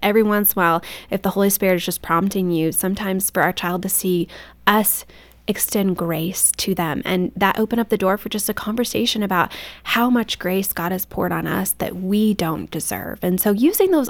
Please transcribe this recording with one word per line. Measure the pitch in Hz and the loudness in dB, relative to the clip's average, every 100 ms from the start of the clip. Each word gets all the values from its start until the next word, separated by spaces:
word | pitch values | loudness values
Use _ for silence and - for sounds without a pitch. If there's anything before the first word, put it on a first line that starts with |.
every | 202 214 | 2 4
once | 208 208 202 | 4 2 0
in | - | 2
a | |
while, | 170 170 - - - | 2 2 -2 -14 -6
if | 190 | -4
the | 196 | -2
Holy | 190 202 | 2 2
Spirit | - 190 180 | 2 2 2
is | 180 | 0
just | - | -6
prompting | - 165 196 196 180 | 0 0 2 0 0
you, | 165 160 | 2 0
sometimes | 180 190 196 196 190 - | 0 -2 -2 -2 -2 0
for | 185 | 2
our | 165 | 0
child | 185 175 180 | 0 -4 -4
to | 196 | -2
see | - 185 180 160 - - - - | -2 0 0 -2 -6 -20 -2 2
us | 208 214 - - - - - - | 4 2 -2 -8 -20 -20 -10 -6
extend | 202 - 208 190 175 | -4 -2 0 0 0
grace | 170 156 165 185 - - | -2 -2 -4 -2 -2 0
to | - | -2
them. | 180 165 147 - | 0 0 -2 -2
And | 185 180 180 | 0 0 0
that | 196 - | 0 2
opened | 214 233 | 0 0
up | 226 | 0
the | 208 | 0
door | 190 202 | 2 0
for | - | -2
just | 214 - | -4 -4
a | |
conversation | 208 - 233 233 - 233 - | -4 -4 -2 -2 0 0 0
about | 202 180 - - - - | 0 2 0 -2 -14 -14
how | - 233 247 | -4 0 4
much | 240 214 - | 4 2 -4
grace | 175 190 196 | -2 0 -2
God | - 170 | -4 -2
has | 185 - | -4 -4
poured | - 180 | -4 -2
on | 165 165 | -2 -2
us | 170 190 | -2 -2
that | - 185 180 | -2 -4 -4
we | 185 208 214 | 0 2 2
don't | 202 165 156 - | 2 0 -4 -6
deserve. | 160 - 95 - - | -8 -6 -6 -8 -4
And | 180 185 | -2 0
so | 208 | 2
using | 202 285 427 381 | 4 2 4 4
those | 330 | 4